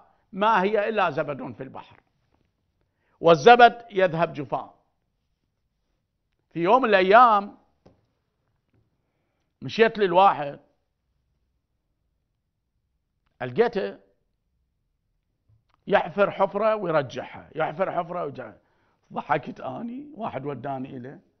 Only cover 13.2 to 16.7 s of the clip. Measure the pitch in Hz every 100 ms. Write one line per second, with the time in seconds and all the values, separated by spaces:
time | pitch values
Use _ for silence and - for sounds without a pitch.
13.2 | _ _ 127 123 233 226 196 - _ _
14.2 | _ _ _ _ _ _ _ _ _ _
15.2 | _ _ _ _ _ _ - 190 170 190
16.2 | 196 - 196 202 220